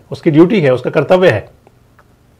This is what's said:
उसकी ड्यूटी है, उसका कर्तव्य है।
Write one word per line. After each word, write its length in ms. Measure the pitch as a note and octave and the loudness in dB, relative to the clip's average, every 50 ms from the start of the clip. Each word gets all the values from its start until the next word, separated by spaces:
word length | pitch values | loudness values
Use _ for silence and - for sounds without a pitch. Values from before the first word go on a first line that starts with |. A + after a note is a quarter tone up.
| _ _ | _ _
उसकी 200 | - - - F3 | -18 -6 -4 -2
ड्यूटी 300 | D3 D3+ E3+ F3 - G3+ | 2 2 2 2 2 0
है, 140 | D3+ C3 B2+ | 0 0 -2
उसका 160 | B2 - D#3+ | -2 -4 -4
कर्तव्य 380 | C#3+ D#3+ C#3+ - F3+ F#3 F#3+ E3+ | -4 -4 -2 0 0 2 2 0
है। 200 | A#2 G2+ - - _ _ _ _ _ _ _ _ _ _ _ _ _ _ _ _ _ _ | 0 -2 -6 -12 _ _ _ _ _ _ _ _ _ _ _ _ _ _ _ _ _ _